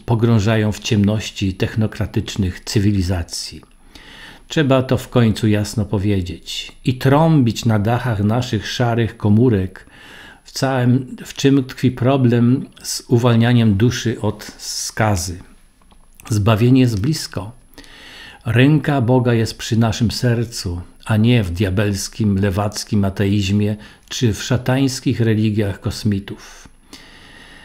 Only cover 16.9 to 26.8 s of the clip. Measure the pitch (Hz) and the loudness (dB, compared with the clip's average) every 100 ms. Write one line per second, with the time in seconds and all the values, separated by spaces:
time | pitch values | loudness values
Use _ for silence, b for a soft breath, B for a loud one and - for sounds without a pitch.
16.9 | 104 143 156 - 104 101 - _ B B | 2 -2 -4 -6 -10 -12 -16 _ B B
17.9 | B B B B B 120 123 135 151 143 | B B B B B -2 4 4 4 2
18.9 | 139 113 131 123 117 110 - - 113 117 | 0 2 2 2 0 0 -6 -4 0 0
19.9 | - 110 - 123 117 117 - 95 87 - | 2 -2 0 0 0 -2 -6 -8 -8 -10
20.9 | - - 107 113 123 90 85 101 92 104 | -18 -2 2 4 2 0 -2 -2 0 0
21.9 | 98 - - 107 95 101 95 104 - - | -2 -6 -2 0 2 0 0 -2 -4 -4
22.9 | 107 98 95 98 104 95 104 104 104 B | -2 0 0 0 0 0 0 0 -4 B
23.9 | B - - 117 98 - 127 - 127 135 | B -14 -2 -2 -2 -2 -2 0 0 0
24.9 | 131 151 113 113 107 110 104 101 92 104 | -2 -4 -2 0 2 0 0 -2 -4 -8
25.9 | - 110 98 98 - - - - _ | -4 -2 -2 -6 -16 -18 -20 -20 _